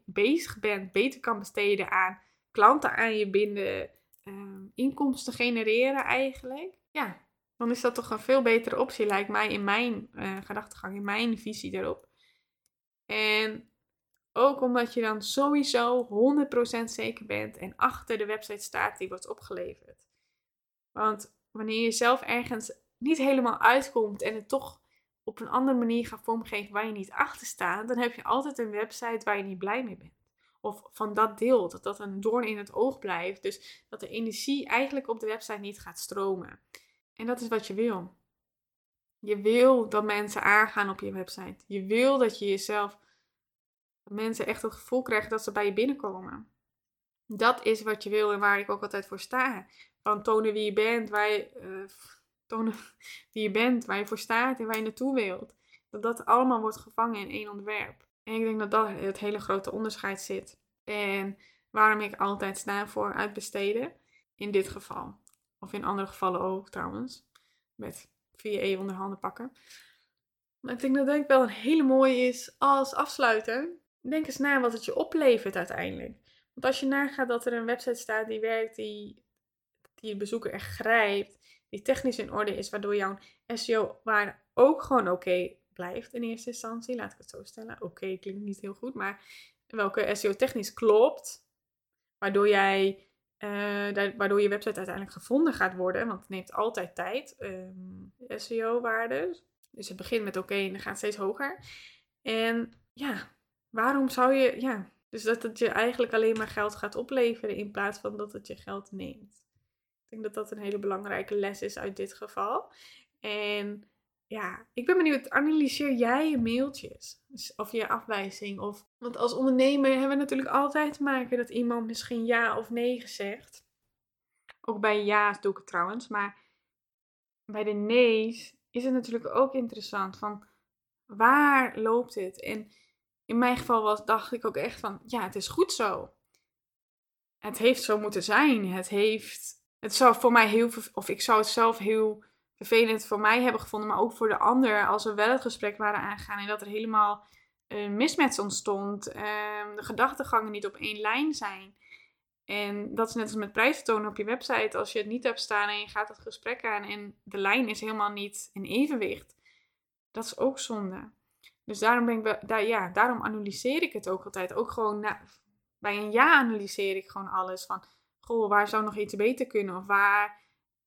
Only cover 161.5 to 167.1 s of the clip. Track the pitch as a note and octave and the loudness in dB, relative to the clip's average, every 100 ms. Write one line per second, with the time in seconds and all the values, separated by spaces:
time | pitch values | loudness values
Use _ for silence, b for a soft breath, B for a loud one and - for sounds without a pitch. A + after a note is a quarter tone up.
161.5 | b - G3+ G#3+ A#3+ A#3 A3+ A3 G#3 - | b -12 0 4 4 4 2 0 -2 -2
162.5 | A3 G#3+ A3+ F3+ F3+ A#3+ A#3 - G#3+ G3+ | 0 2 0 0 4 4 4 -2 -4 -6
163.5 | G3 B3 D4+ E4+ G#3+ F#3+ F#3 G3+ F#3+ F3+ | -4 -2 0 -2 -4 -6 -6 -6 -8 -6
164.5 | - A#3 - G#3+ G#3 G#3 - - _ _ | -2 -4 0 -2 -2 -4 -6 -10 _ _
165.5 | _ _ _ G#3 G3+ G#3+ A3 A3 D#4 A#3+ | _ _ _ -4 -4 0 6 8 8 6
166.5 | A3 G3+ - G3 F#3+ - | 0 -4 -4 -2 -2 -6